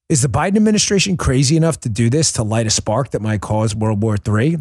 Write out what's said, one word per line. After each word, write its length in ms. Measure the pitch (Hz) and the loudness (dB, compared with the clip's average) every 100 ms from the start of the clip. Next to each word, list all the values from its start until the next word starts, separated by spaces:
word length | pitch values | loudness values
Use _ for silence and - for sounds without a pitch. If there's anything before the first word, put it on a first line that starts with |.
| - | -4
"Is 140 | 143 | -2
the 60 | 131 | 0
Biden 280 | 123 180 214 | 0 0 2
administration 600 | 214 208 - 196 202 180 | 2 2 2 0 0 -2
crazy 400 | 131 131 135 160 | 0 2 2 2
enough 220 | 160 - | 2 0
to 100 | 123 | -4
do 180 | 107 117 | 0 0
this 240 | 147 151 | 2 0
to 100 | - | -2
light 240 | 107 113 110 | -2 -2 0
a 40 | |
spark 400 | - 110 110 135 | -2 -2 -2 -2
that 100 | 120 | -4
might 220 | 107 104 | -2 -4
cause 320 | - 107 110 | -2 -2 -2
World 280 | 110 110 104 | -2 -2 0
War 140 | 113 101 | 0 -2
Three?" 400 | - 107 143 170 | 0 0 0 -2